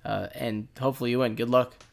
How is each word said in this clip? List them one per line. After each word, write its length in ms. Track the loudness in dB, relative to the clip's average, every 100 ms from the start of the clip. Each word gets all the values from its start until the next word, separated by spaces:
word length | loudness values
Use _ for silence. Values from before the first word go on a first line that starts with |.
| -6
uh, 220 | -4 -6
and 340 | -6 -4 -4 -6 -4
hopefully 300 | -2 0 0
you 80 | 2
win. 160 | 0
Good 160 | 0 4
luck, 240 | 4 4 -4 -20